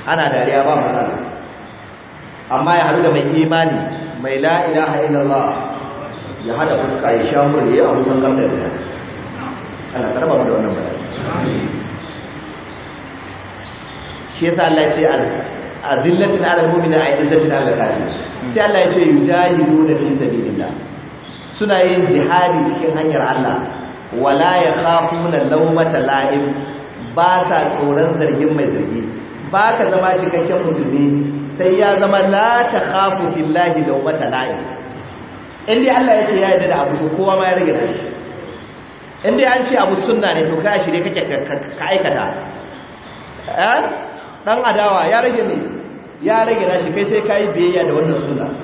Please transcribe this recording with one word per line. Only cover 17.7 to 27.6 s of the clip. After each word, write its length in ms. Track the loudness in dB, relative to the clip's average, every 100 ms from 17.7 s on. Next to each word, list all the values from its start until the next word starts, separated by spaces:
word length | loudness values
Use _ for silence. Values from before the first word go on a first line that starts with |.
| 0 0 -2 -4 -6 -10 -8 -4
Sai 160 | 0
Allah 180 | 2 4
ya 100 | 4
ce, 100 | 4
"Yujahiduna 960 | 6 6 4 4 4 4 4 4 4
fi 120 | 2 0
sabilillah." 600 | 0 0 0 -2 -4 -6 -8 -12 -14 -14 -16 -16 -18 -16
Suna 300 | -4 0 4
yin 240 | 4 4 4
jihadi 520 | 4 4 4 4 4 2
cikin 260 | 0 0
hanyar 300 | 0 0 0
Allah, 320 | 0 0 0 -2 -6 -10 -14 -14 -8
"wala 380 | -2 2 4 4 4
yakhafuna 760 | 2 2 2 4 2 2 0 0 2
lawmata 520 | 2 4 4 2 2
la'im", 440 | 0 0 2 0 0 -4 -8 -10 -14 -14 -6
ba 320 | 2 4 4 2
sa 120 | 2